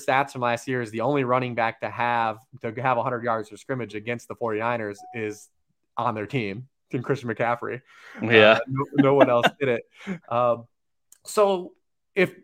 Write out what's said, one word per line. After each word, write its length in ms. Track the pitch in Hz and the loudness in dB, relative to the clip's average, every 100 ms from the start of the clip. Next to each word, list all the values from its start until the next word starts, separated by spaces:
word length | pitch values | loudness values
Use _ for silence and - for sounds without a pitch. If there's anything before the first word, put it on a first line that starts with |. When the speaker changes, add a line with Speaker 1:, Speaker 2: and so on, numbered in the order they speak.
| - | 0
Speaker 1:
stats 280 | 135 135 | 0 0
from 80 | 131 | -2
last 260 | 120 117 - | -2 -2 -4
year 160 | 127 | -6
is 80 | 117 | -4
the 100 | 110 | -4
only 220 | 117 147 | -2 0
running 320 | 127 127 127 117 | 2 0 0 -2
back 260 | 113 113 | -2 -2
to 80 | 110 | -10
have, 480 | 110 120 120 113 110 _ 131 | -4 -2 0 -2 -4 _ -12
to 100 | 120 113 | -10 -4
have 180 | 131 120 | -2 0
a 60 | |
hundred 200 | 123 120 | -2 -4
yards 280 | 120 113 107 | -4 -4 -6
of 80 | 104 | -14
scrimmage 360 | - 131 110 107 | -8 -8 -6 -8
against 320 | 107 120 - | -8 -10 -10
the 80 | 107 | -8
forty-niners 640 | 117 107 113 120 107 101 - 120 | -4 -2 -2 -4 -6 -10 -14 -8
is 340 | 107 104 - _ _ _ _ - | -8 -10 -18 _ _ _ _ -6
on 160 | 117 | -4
their 140 | 110 104 | -4 -6
team, 400 | 135 104 98 127 _ _ | -4 -6 -8 -14 _ _
in 100 | 135 | -8
Christian 260 | 120 139 117 | -4 -4 -4
McCaffrey. 540 | 110 117 120 107 117 - - - - | -2 -2 -2 -4 -10 -12 -20 -20 -8
Speaker 2:
Yeah. 300 | 113 113 107 | 6 8 10
Speaker 1:
Uh, 80 | 113 - | 8 2
no, 180 | 135 139 | -6 -4
no 200 | 143 139 139 | 2 4 6
one 160 | 127 | 6
else 160 | 120 120 - | 6 2 0
did 100 | 135 | -2
it. 520 | 117 - _ - 180 - | -2 -4 _ -12 -12 -4
Um, 380 | 120 123 120 117 _ _ _ _ _ - | 0 0 0 -4 _ _ _ _ _ -6
so 480 | - 202 190 180 - _ _ _ | 2 2 2 -4 -18 _ _ _
if, 180 | - 180 - | 0 0 0